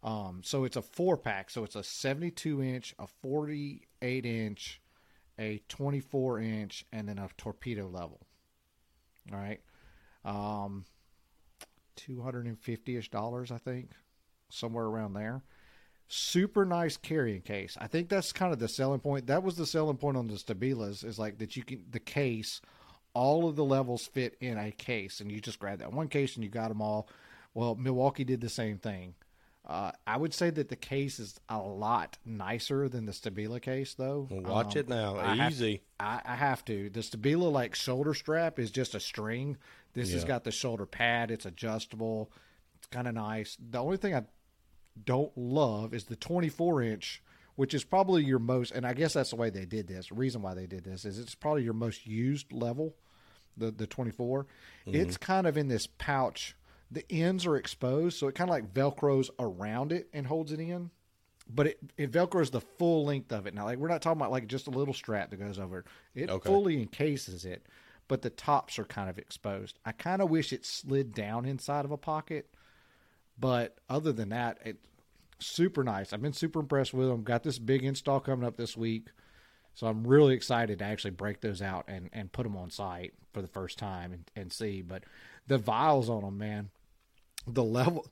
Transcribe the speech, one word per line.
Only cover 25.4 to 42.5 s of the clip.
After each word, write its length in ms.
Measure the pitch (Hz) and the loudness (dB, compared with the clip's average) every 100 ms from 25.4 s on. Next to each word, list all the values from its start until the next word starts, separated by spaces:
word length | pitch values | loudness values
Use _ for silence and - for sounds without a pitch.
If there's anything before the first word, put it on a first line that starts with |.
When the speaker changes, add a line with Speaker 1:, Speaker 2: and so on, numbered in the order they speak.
Speaker 1:
just 200 | 107 107 | -8 -8
grab 180 | 101 101 | -6 -6
that 140 | 57 | -6
one 160 | 127 156 | -4 0
case 260 | 147 135 | 2 0
and 80 | 120 | -2
you 80 | 107 | -6
got 200 | 117 113 | -4 -2
'em 120 | 107 | 0
all. 260 | 107 107 107 - - - - | 0 0 -4 -12 -20 -20 -12
Well, 220 | - 120 117 | -2 -2 0
Milwaukee 480 | 127 127 135 139 | 0 4 4 2
did 160 | 131 127 | 0 0
the 80 | 117 | -2
same 300 | - 113 101 | -4 -4 -4
thing. 360 | 113 95 90 87 _ _ _ _ | -6 -8 -10 -16 _ _ _ _
Uh, 280 | - 82 98 - | -8 -6 -4 -6
I 120 | - 113 | -4 -2
would 180 | 160 | 0
say 160 | 147 175 | 0 0
that 180 | 151 143 | 0 -4
the 80 | 131 | -6
case 440 | - 135 139 135 | -4 -2 -2 -4
is 180 | 104 - - | -12 -14 -6
a 100 | 110 | -6
lot 600 | 98 98 107 117 82 - | -4 -2 2 2 0 -10
nicer 640 | 113 110 95 113 - 139 139 | -10 -8 -4 -4 -2 0 0
than 180 | 120 110 | -2 -6
the 60 | |
Stabila 500 | 95 117 98 107 120 | -6 -6 -4 -4 -4
case, 320 | 131 131 135 | -4 -4 -4
though. 320 | - 131 143 135 | -4 -4 -2 -4
Speaker 2:
Well, 120 | 95 | -6
watch 320 | 92 98 117 | 0 2 2
Speaker 1:
Um, 60 | - | 0
Speaker 2:
it 80 | 127 | 0
now. 280 | 120 104 98 | 0 0 0
Speaker 1:
I 180 | 110 110 | 2 4
have, 160 | 147 | 4
Speaker 2:
Easy. 300 | 143 117 101 _ _ | 4 0 0 _ _
Speaker 1:
I, 220 | 104 117 | -4 -4
I 100 | - | -4
have 300 | 123 139 127 | 0 2 0
to. 260 | - 104 101 | -2 -4 -4
The 100 | 104 | -6
Stabila, 520 | 110 113 120 160 175 | -6 0 2 4 4
like, 240 | 143 120 - | 4 0 -2
shoulder 380 | - 127 143 | -2 0 2
strap 440 | 147 - 160 165 156 | 0 0 2 2 0
is 140 | 117 | -2
just 240 | 107 123 104 | 0 -2 -2
a 40 | |
string. 580 | - - 107 117 139 143 - - _ | -6 -4 -4 -2 -4 -6 -10 -20 _
This 200 | - 104 | -4 0
has 100 | 87 | 0
Speaker 2:
Yeah. 60 | 85 | 0
Speaker 1:
got 140 | 123 | 0
the 80 | 120 | 0
shoulder 360 | 107 131 113 101 | -2 -2 -2 -6
pad. 440 | - 117 117 117 | 2 4 4 2
It's 160 | 110 98 | -2 -6
adjustable. 840 | 85 117 110 110 110 113 110 110 - - | -6 -4 -4 -4 -4 -2 -2 -4 -10 -20